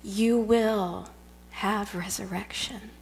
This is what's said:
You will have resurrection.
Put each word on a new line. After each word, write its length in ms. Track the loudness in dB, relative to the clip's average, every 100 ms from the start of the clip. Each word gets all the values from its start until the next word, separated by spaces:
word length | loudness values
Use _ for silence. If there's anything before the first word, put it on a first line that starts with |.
You 360 | -4 2 4 4
will 680 | 6 4 4 2 -2 -4 -12 -18 -20 -20 -18
have 460 | -4 -2 0 -2 -6
resurrection. 960 | -6 -6 -6 -6 -6 -8 -8 -8 -14 -18